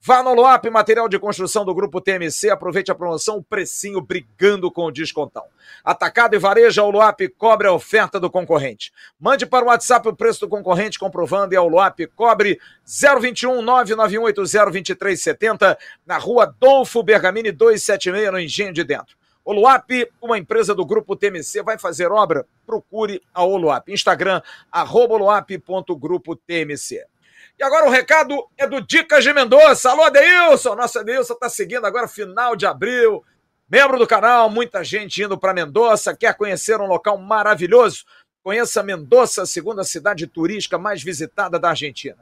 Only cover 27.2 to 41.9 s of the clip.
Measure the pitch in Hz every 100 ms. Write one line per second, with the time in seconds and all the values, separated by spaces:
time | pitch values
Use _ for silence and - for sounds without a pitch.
27.2 | _ _ _ _ 269 302 302 254 254 311
28.2 | 269 285 - _ 277 262 202 320 320 294
29.2 | 247 285 247 269 311 233 254 285 320 269
30.2 | 320 359 339 277 247 208 240 240 214 254
31.2 | 247 240 247 - 180 247 214 220 226 -
32.2 | 196 190 247 220 190 160 208 247 226 202
33.2 | _ _ _ _ _ 214 277 262 226 214
34.2 | 220 240 226 214 240 196 151 190 202 -
35.2 | 202 185 190 180 156 170 233 214 - 165
36.2 | 226 - 208 180 - 220 196 175 - 196
37.2 | 190 220 208 208 185 233 220 - _ _
38.2 | _ _ 190 214 240 - 196 185 143 247
39.2 | 233 - 180 - 165 208 190 170 196 185
40.2 | 143 - 165 208 - 170 196 190 139 156
41.2 | 156 - 190 165 170 147 147